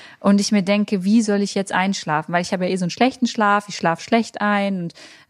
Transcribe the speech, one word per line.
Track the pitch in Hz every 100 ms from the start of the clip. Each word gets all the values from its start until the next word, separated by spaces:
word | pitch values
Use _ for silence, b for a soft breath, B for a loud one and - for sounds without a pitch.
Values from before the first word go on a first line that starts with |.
| B B
und | 202 202
ich | 202
mir | 208
denke, | 185 208 202 196
wie | 185 226
soll | 214 202
ich | 202 202
jetzt | 196
einschlafen? | 180 190 196 - 151 156
Weil | 175
ich | 180
habe | 185 180
ja |
eh | 185
so |
einen | 175
schlechten | - 254 - 240
Schlaf, | - 208 208 -
ich | -
schlaf | 180 -
schlecht | - 233 226 -
ein | 208 202 202 190
und, | 170 B B B